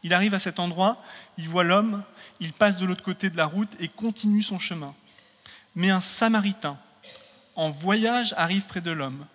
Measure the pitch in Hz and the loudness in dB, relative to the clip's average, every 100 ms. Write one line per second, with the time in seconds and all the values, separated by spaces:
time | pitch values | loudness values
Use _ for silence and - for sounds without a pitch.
0 | 170 180 208 196 185 175 175 170 190 240 | 2 2 2 2 -2 -2 -4 2 2 0
1 | - - - - 160 170 170 190 220 202 | -10 -20 -18 -12 -2 2 4 4 4 -2
2 | 196 - - _ 165 - 208 180 185 - | -8 -20 -20 _ -10 2 2 2 -2 -2
3 | - 185 190 170 156 185 214 - 165 - | -4 -2 -2 0 -2 0 -4 -6 -10 -4
4 | 226 214 214 208 208 185 - 165 143 147 | -6 -2 2 2 0 -4 -6 -8 -10 -16
5 | _ - _ _ - - _ - 190 185 | _ -20 _ _ -20 -20 _ 0 2 4
6 | - - 226 220 202 190 151 143 - _ | 2 2 4 4 2 -2 -8 -8 -18 _
7 | - - - - _ - 156 147 180 214 | -20 -20 -20 -20 _ -4 -4 -2 0 2
8 | 220 247 226 - 165 196 196 185 170 160 | 4 2 0 -2 0 0 -2 -6 -6 -4
9 | 135 135 147 | -6 -8 -16